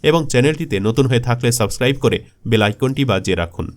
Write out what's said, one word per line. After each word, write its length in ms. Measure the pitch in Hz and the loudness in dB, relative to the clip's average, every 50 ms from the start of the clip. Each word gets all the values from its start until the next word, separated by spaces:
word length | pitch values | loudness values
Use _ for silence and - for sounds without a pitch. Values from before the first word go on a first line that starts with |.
| - | 2
এবং 180 | 156 156 170 156 127 | 2 2 2 0 2
চ্যানেলটিতে 480 | - 123 123 147 156 156 170 156 - 95 | 2 2 2 2 0 -2 -4 -4 -4 -2
নতুন 260 | 98 110 117 - 135 127 | 0 0 2 2 2 2
হয়ে 180 | 127 117 120 123 | 2 0 0 0
থাকলে 220 | 120 120 123 123 | -2 0 0 -2
সাবস্ক্রাইব 440 | 117 - 110 98 - - 120 127 143 - | 0 0 -2 -2 -2 -2 0 -2 0 0
করে 180 | - 117 92 - - - _ _ _ 110 | 0 0 0 0 -6 -10 _ _ _ 0
বেল 140 | 113 110 | 0 2
আইকনটি 420 | 104 104 107 - - 127 135 139 139 | 2 2 0 -2 -2 -2 0 -2 0
বাজিয়ে 340 | 127 101 95 92 101 92 87 | 0 0 0 0 0 -2 -2
রাখুন। 240 | 85 82 - - 80 80 - | -2 -6 -6 -10 -10 -10 -10